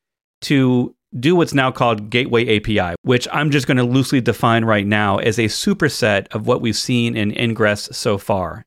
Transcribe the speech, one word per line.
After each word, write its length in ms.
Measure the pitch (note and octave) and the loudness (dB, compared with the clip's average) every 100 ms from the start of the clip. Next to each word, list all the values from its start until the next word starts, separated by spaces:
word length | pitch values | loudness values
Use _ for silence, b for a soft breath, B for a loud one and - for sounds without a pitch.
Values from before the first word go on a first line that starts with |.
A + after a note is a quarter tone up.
| _ _ _ _ | _ _ _ _
to 520 | - C#3+ C3 B2 B2 - _ C3 | -2 2 2 2 0 -6 _ -4
do 160 | C3 | 2
what's 180 | F3+ D#3+ | 2 2
now 200 | C#3+ C3 | 0 0
called 360 | - B2 A2 G#2 | 0 0 0 -2
Gateway 380 | A#2+ C3+ A#2 A#2+ | -2 0 2 2
A 140 | G#2+ | 0
P 180 | G#2+ G#2 | 0 0
I, 160 | F2+ F2 | 0 -4
which 240 | - B2 - | 0 0 0
I'm 180 | - D3 | -2 0
just 160 | C#3+ C3 | 0 2
gonna 160 | C3 | 0
loosely 380 | A#2+ B2+ C3 C#3 | 2 2 2 0
define 440 | A2+ A2 B2 A#2 | 0 0 2 2
right 220 | A2+ G#2+ G2+ | 2 0 2
now 320 | G#2+ G#2 G2 | 0 0 0
as 180 | A#2 A2 | 0 0
a 100 | A2 | 0
superset 800 | - - G3+ D3+ - A2+ G2+ F#2+ | 0 -2 0 0 0 0 0 -2
of 160 | A2 A2+ | -6 -2
what 140 | B2+ | -2
we've 160 | B2 G2+ | -2 -4
seen 400 | - B2 A#2 A#2 | -2 -2 0 -2
in 200 | G#2 G#2+ | -4 -2
Ingress 520 | A#2 A2 G#2+ G#2 - | -2 0 0 0 -6
so 280 | - A#2 G2 | -6 -4 -4
far. 460 | - G2+ F2 F#2+ | -2 -2 -4 -8